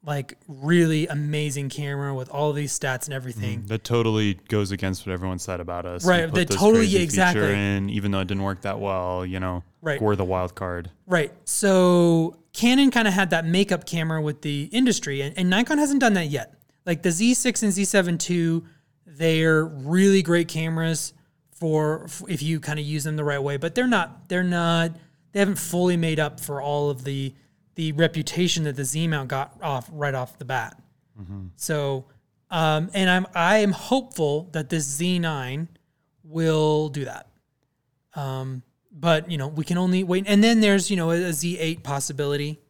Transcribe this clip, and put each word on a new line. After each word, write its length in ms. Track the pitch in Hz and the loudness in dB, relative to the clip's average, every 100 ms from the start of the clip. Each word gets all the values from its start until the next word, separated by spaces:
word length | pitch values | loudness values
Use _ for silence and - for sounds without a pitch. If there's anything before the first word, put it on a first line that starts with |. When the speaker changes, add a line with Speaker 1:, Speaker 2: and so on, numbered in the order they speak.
Speaker 1:
like, 360 | 156 143 131 - - | -4 -6 -6 -14 -20
really 580 | 135 143 175 165 156 160 | -10 2 4 4 2 0
amazing 600 | 147 147 151 151 139 139 | -2 -2 -2 -4 -4 -6
camera 460 | 139 147 143 139 | -6 -6 -4 -4
with 160 | 135 127 | -6 -6
all 220 | 143 151 | -2 -2
these 240 | 147 143 - | 0 -4 -4
stats 260 | 139 127 - | -4 -4 -6
and 80 | |
everything." 440 | 135 127 113 104 101 | -8 -8 -6 -4 -4
Speaker 2:
Mm-hmm. 80 | 98 | -4
That 160 | 110 | -6
totally 500 | - 117 113 107 104 92 _ | 0 2 2 2 0 -2 _
goes 220 | 107 101 | -2 -2
against 340 | 98 95 92 - | -2 -4 -4 -6
what 60 | |
everyone 260 | 92 92 90 | -6 -4 -6
said 220 | - 90 | -6 -8
about 240 | 85 87 | -6 -8
us. 200 | 87 87 175 | -8 -2 2
Speaker 1:
Right, 180 | 175 165 | 2 2
Speaker 2:
We 40 | |
put 40 | 156 | -2
Speaker 1:
that 120 | 170 | 0
Speaker 2:
this 80 | - | 4
Speaker 1:
totally, 280 | 202 226 220 | 6 6 6
Speaker 2:
crazy 160 | 190 | 2
Speaker 1:
exactly. 400 | 175 196 185 135 | 2 2 2 4
Speaker 2:
feature 100 | 101 | 2
in, 360 | 101 101 101 98 | 0 0 0 -2
even 200 | 107 101 | -2 -2
though 80 | 98 | -2
it 80 | 92 | -2
didn't 160 | 98 | -2
work 180 | 98 95 | -4 -4
that 160 | 98 104 | -6 -6
well, 460 | 98 95 90 90 92 | -4 -2 -2 -4 -4
you 140 | 95 | -6
know, 240 | 92 90 - _ | -4 -6 -10 _
Speaker 1:
Right. 180 | 165 139 | -6 0
Speaker 2:
we're 160 | 107 101 | 2 2
the 80 | |
wild 300 | 92 92 90 | 0 -2 -4
card. 360 | - 95 87 87 - - | -6 -8 -8 -10 -16 -2
Speaker 1:
Right. 260 | 180 143 - | 0 0 -8
So 920 | - - 202 190 180 175 170 165 165 - _ | -8 0 4 6 6 6 6 4 2 -4 _
Canon 380 | - 240 262 277 | 0 4 6 4
kinda 200 | 247 220 | 4 2
had 200 | 190 190 | 2 2
that 140 | 165 165 | 0 2
makeup 380 | 180 202 180 - | 2 2 0 -2
camera 340 | 165 160 160 | -4 -2 -2
with 200 | 151 151 | -4 -4
the 220 | 151 143 143 | -6 -6 -4
industry, 480 | 226 254 208 - 139 | 2 2 2 -2 -4
and, 140 | 139 - | -4 -2
and 120 | 180 | 2
Nikon 280 | 190 247 302 | 2 2 2
hasn't 220 | 294 285 | 2 4
done 140 | 240 | 4
that 140 | 196 156 | 2 0
yet. 260 | 143 113 _ _ _ | -4 -6 _ _ _
Like, 180 | - 170 | -4 0
the 80 | 180 | 0
Z 240 | 170 233 | 2 2
six 280 | 247 254 208 | 4 0 0
and 80 | 214 | 0
Z 120 | 190 | 0
seven 340 | 196 208 175 175 | 2 2 2 -2
two, 460 | - 175 165 165 165 _ _ _ | -2 0 0 0 -4 _ _ _
they're 600 | - 143 165 160 160 156 | -20 -2 2 4 4 4
really 580 | 160 147 135 175 196 196 | 2 -6 0 4 6 6
great 240 | 170 170 165 | 4 2 2
cameras 640 | 160 160 160 165 160 - _ _ _ _ | -2 -2 0 0 -2 -6 _ _ _ _
for, 540 | - 165 156 151 160 | -8 0 2 2 -2
f-, 180 | 156 - 196 | -8 -16 -8
if 140 | 170 | -4
you 180 | 151 160 | -2 -4
kinda 220 | 147 151 | -4 -6
use 200 | 147 151 | -4 -4
them 120 | 147 151 | -4 -2
the 80 | |
right 180 | 147 143 | -2 -2
way, 140 | 139 139 | -2 -2
but 180 | 165 | -4
they're 120 | 170 254 | 0 2
not, 400 | 220 165 - - | 2 0 -8 -4
they're 160 | 180 | -2
not, 480 | 180 175 170 165 165 165 - _ _ | 0 0 2 2 0 -4 -20 _ _
they 80 | 202 | 0
haven't 180 | 202 190 | 0 0
fully 380 | - 175 180 175 | -2 0 2 2
made 240 | 165 156 | 0 0
up 180 | 147 - | -2 -4
for 240 | - 143 | -10 -6
all 260 | 143 147 147 | -4 -2 -2
of 140 | 131 | -4
the, 300 | 131 139 135 135 _ _ _ | -6 -6 -8 -10 _ _ _
the 180 | - 160 | -6 -4
reputation 720 | 151 165 165 147 165 180 170 | 2 2 2 -4 0 0 0
that 120 | 151 135 | -2 -4
the 80 | |
Z 220 | 131 147 165 | -4 -2 -2
mount 200 | 151 131 | -2 -4
got 320 | 135 139 - | -6 -6 -8
off, 260 | 165 135 123 | -6 -6 -8
right 220 | 156 143 | -6 -4
off 240 | 135 123 - | -4 -6 -12
the 60 | |
bat. 360 | 123 131 113 - _ _ _ 107 | -6 -6 -6 -14 _ _ _ -20
Speaker 2:
Mm-hmm. 280 | 92 101 92 - | -14 -14 -14 -12
Speaker 1:
So, 500 | - 151 139 135 127 _ _ _ _ | -4 -2 -2 -4 -8 _ _ _ _
um, 380 | 170 156 156 175 | 0 2 2 -2
and 160 | 202 185 | 0 4
I'm, 160 | 180 190 | 2 0
I 240 | 180 170 214 | 0 2 4
am 140 | 208 | 2
hopeful 760 | 170 - 262 247 - 151 147 180 | 0 0 -2 -2 -2 0 0 -4
that 180 | 160 151 | -8 -4
this 140 | 165 | -4
Z 340 | 143 139 175 180 | -4 -4 -2 0
nine 500 | 170 147 127 135 165 _ _ _ _ _ | -2 -4 -6 -6 -8 _ _ _ _ _
will 640 | 160 160 160 156 156 151 156 | -10 -2 2 2 2 2 -2
do 160 | 139 | -6
that. 220 | 127 120 - _ _ _ _ _ _ _ _ | -8 -10 -18 _ _ _ _ _ _ _ _
Um, 480 | - 135 131 131 131 - _ _ | -10 -6 -6 -8 -10 -14 _ _
but, 380 | 165 165 156 170 | -4 2 2 2
you 60 | 160 | -6
know, 120 | 135 | -4
we 160 | 156 | -4
can 120 | - 175 | -2 0
only 280 | 185 185 | 2 2
wait. 200 | 185 185 196 | 2 0 4
And 160 | 202 | 6
then 180 | 220 233 | 6 6
there's, 300 | 214 196 185 | 6 4 2
you 60 | 190 | 0
know, 140 | 165 | 0
a, 60 | 170 | 0
a 120 | 180 | 0
Z 260 | 151 165 180 | -2 -4 -2
eight 240 | 160 170 | -4 -4
possibility 760 | - 139 - 143 143 143 147 151 | -6 -6 -6 -4 -2 -2 -4 -8